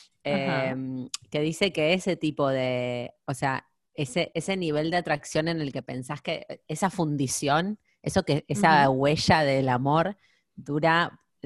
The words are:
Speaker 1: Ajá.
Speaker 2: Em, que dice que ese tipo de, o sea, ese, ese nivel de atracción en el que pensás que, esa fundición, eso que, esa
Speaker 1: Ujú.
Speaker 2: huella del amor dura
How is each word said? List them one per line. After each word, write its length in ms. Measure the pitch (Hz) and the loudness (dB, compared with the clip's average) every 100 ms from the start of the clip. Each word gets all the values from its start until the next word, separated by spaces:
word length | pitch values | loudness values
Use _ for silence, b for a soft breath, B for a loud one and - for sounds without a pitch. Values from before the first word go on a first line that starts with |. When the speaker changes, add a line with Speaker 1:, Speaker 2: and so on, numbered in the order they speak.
| B _ | B _
Speaker 1:
Ajá. 460 | 143 139 135 135 131 | -4 -2 0 0 -2
Speaker 2:
Em, 360 | 131 131 131 123 - - | -4 -6 -8 -10 -12 -6
que 120 | 151 | -2
dice 300 | 156 160 202 | -2 0 -2
que 220 | 165 151 | 2 2
ese 220 | 185 185 160 | 2 0 -2
tipo 320 | 156 143 139 | -2 0 0
de, 640 | 131 127 127 123 123 120 - - | 0 -2 -2 -4 -6 -8 -12 -8
o 60 | 135 | -4
sea, 320 | 143 131 - _ _ | -2 -4 -8 _ _
ese, 380 | - 143 175 165 | -8 -4 -2 -4
ese 240 | 165 170 190 | -4 -4 -4
nivel 320 | 170 147 160 | -2 -2 0
de 80 | 175 | -2
atracción 500 | 175 151 - 160 160 | -2 -4 -2 -2 -2
en 140 | 165 | -2
el 100 | 143 | -4
que 120 | 131 | -6
pensás 380 | 120 127 127 147 | -8 -10 -8 -8
que, 380 | - 165 - 143 - | -6 -8 -10 -16 -8
esa 220 | 151 190 | -2 0
fundición, 880 | 180 156 147 131 - 139 151 185 214 _ _ | 0 -2 0 -2 -2 0 0 0 -6 _ _
eso 220 | - 190 | -2 -2
que, 200 | - 143 - | 0 -2 0
esa 420 | 147 175 151 139 | 2 6 6 6
Speaker 1:
Ujú. 120 | 131 | 4
Speaker 2:
huella 400 | 139 151 - 170 | 2 2 4 4
del 280 | 143 135 135 | 4 2 2
amor 480 | 123 139 156 175 208 _ _ _ - | 2 2 2 0 -4 _ _ _ -16
dura 640 | 131 147 160 165 170 - _ _ | -6 0 2 2 0 -6 _ _